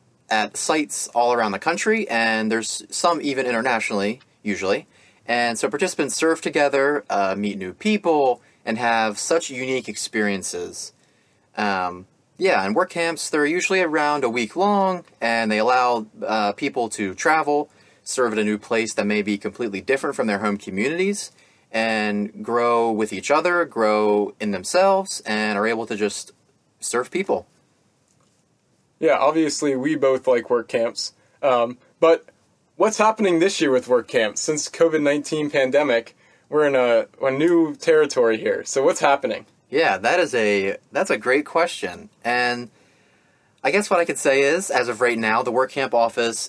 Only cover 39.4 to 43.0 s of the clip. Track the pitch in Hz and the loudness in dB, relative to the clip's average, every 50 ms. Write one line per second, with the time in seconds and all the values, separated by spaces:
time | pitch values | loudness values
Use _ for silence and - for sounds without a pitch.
39.4 | - _ _ _ _ _ 120 147 165 127 98 92 101 120 160 175 170 - 123 117 | -10 _ _ _ _ _ -2 0 2 2 0 0 0 2 2 2 2 0 0 0
40.4 | 107 104 104 101 95 98 - - _ _ - 143 190 - 147 113 110 123 131 147 | 2 2 2 2 0 -2 -4 -6 _ _ -4 -2 -2 0 -2 -2 0 0 0 0
41.4 | 147 - - 165 170 170 - - 104 90 87 87 - - _ _ - 117 123 123 | 0 0 0 0 0 0 -2 -6 -8 -8 -8 -10 -16 -20 _ _ -4 -2 -2 0
42.4 | 123 120 123 120 120 113 _ _ _ _ _ _ | 0 -2 -2 -4 -8 -12 _ _ _ _ _ _